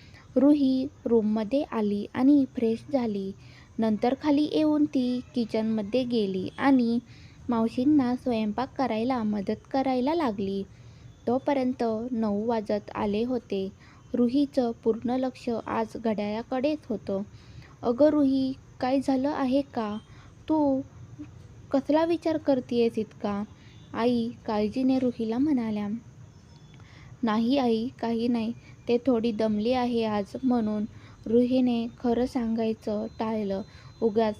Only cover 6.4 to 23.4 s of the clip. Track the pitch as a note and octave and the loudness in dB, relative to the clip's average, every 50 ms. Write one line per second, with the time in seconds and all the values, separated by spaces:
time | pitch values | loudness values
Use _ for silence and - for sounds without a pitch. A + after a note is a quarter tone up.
6.4 | F#3 - - - - C#4 C4+ B3+ A#3+ A#3 A#3 A#3+ - - - - - - - - | -6 -6 -6 0 2 4 4 4 4 2 0 -2 -4 -6 -14 -20 -20 -20 -20 -10
7.4 | - - A#3 A3+ A3+ A3+ - B3 B3+ D4 D#4 D4 B3+ B3 B3 B3 - C4 A#3+ A3 | -4 -2 0 0 0 0 0 0 2 4 4 4 4 2 0 -2 -2 -2 -2 0
8.4 | A3 G#3+ G#3 - B3+ - - - C4+ A#3+ A3 G#3+ A3+ B3+ C4+ A#3+ A3 G#3+ G#3 G#3 | -2 -2 -2 -4 -6 -6 -4 -2 -2 0 0 0 0 -2 -2 -2 -2 -2 -2 -2
9.4 | F#3+ G#3+ G#3+ A3 - - - C4+ C4+ C4+ C4 B3+ B3 C#4 D#4+ F4 D#4+ A#3+ G3+ G3 | -2 -4 -4 -6 -6 -4 -2 -2 0 0 0 0 0 0 0 0 0 -2 -2 -2
10.4 | G3 F#3+ G3 G3 F#3+ - - - - - - - - - - - - - A#3+ C4 | -4 -4 -4 -4 -6 -8 -12 -20 -20 -20 -20 -20 -20 -20 -20 -6 -2 -2 -2 0
11.4 | - D4 C#4+ C4+ B3+ B3+ B3+ - A#3+ A3+ A3 G#3+ A#3 B3+ B3+ A3 A3+ G#3+ G3+ G3+ | 0 0 0 0 0 0 -2 -2 -2 -2 -2 -2 -4 -4 -2 -2 0 0 0 0
12.4 | G#3+ A#3 A#3 A3+ G#3 - G#3+ G#3 - - - - A3 G#3 G3+ G#3 A#3 B3 B3+ A#3+ | 0 0 -2 -2 -2 -2 -2 -4 -4 -6 -6 -4 -2 -2 0 -2 -2 -2 -2 -4
13.4 | - - G3+ G3 F#3+ G3 - - - - - - - - - A#3 B3 A#3 B3 C#4+ | -4 -4 -4 -4 -4 -6 -8 -12 -20 -20 -20 -20 -10 -4 0 0 0 2 2 2
14.4 | C#4+ C#4 - C#4 B3 A#3 A#3 - - A3+ A3 A3+ - A#3 B3 C4 C4 B3+ B3 - | 0 0 0 0 0 0 -4 -2 -2 -2 -2 0 -2 -2 -2 -2 -2 -4 -6 -6
15.4 | - B3 A#3 G#3+ - - G3+ A3+ A3+ A3 - A3 - A3+ G#3+ F#3+ G#3 G#3 G#3 A3 | -6 -6 -6 -4 -4 -4 -2 -2 -2 -4 -6 -4 -2 -2 -2 -2 -2 -4 -4 -6
16.4 | A#3 - C4 C4 B3 D4+ D#4 D4+ - - A3+ F#3+ - - G3 F#3+ G3+ - - - | -6 -6 -4 -2 0 0 -2 -2 -4 -6 -8 -6 -4 -4 -4 -4 -6 -8 -12 -18
17.4 | - - - - - - - - - A3+ A#3+ A#3+ D4 D#4 D4 D4+ C#4+ C4+ C4+ C4+ | -20 -20 -20 -20 -20 -20 -16 -6 -4 -2 4 4 6 6 6 4 2 2 2 0
18.4 | C4 C4 C4+ - - - - - C4 B3+ C4 C#4 C4 - C4+ C4 C4 C#4+ - - | 0 -2 -4 -8 -14 -20 -8 -4 -2 0 0 0 0 0 0 0 0 -2 -2 -2
19.4 | C4+ B3+ B3+ C#4+ C#4 - - B3 A3 G#3 G#3 A3 - - - - - - - - | 0 0 2 0 0 -2 -4 -6 -6 -4 -6 -8 -12 -16 -20 -20 -20 -20 -20 -12
20.4 | - - D#4 D#4 D4 C#4 C4+ C4 C#4 - - - - - - - D4+ - - - | -4 0 2 2 4 2 2 0 -2 -8 -14 -20 -20 -18 -16 -16 -16 -16 -18 -20
21.4 | - - - - - - - C#4 C4+ - D4 D#4 E4 E4 F4 E4 - E4 D#4 D4+ | -20 -20 -20 -20 -6 -2 -2 -2 2 2 2 2 4 2 0 0 0 -2 -2 0
22.4 | D#4 - C#4 B3+ B3 - A#3+ A#3+ A#3 A#3 A3+ A3+ G#3+ - - - - G#3 G3+ G3+ | 0 0 0 0 0 0 0 2 2 2 0 -2 -6 -6 -8 -8 -6 -4 -4 -4